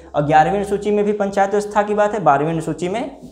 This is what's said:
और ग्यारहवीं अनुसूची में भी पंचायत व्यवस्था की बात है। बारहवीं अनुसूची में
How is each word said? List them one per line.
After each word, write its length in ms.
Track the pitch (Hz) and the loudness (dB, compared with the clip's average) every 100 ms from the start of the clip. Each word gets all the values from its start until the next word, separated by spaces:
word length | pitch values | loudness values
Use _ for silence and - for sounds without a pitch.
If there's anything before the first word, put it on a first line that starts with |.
| - | -6
और 180 | 147 | -4
ग्यारहवीं 340 | 147 156 160 202 | 2 4 4 0
अनुसूची 320 | 196 202 208 | -2 -2 0
में 140 | 208 | 0
भी 80 | 208 | 0
पंचायत 360 | 208 196 196 196 | 0 -2 0 0
व्यवस्था 320 | 208 208 214 | 0 0 -2
की 120 | 208 | 0
बात 200 | 208 208 | 0 0
है। 60 | 214 | 2
बारहवीं 300 | 151 139 156 | 2 2 2
अनुसूची 360 | 165 160 151 175 | -2 -4 -6 -6
में 320 | 220 277 - - | -6 -8 -12 -20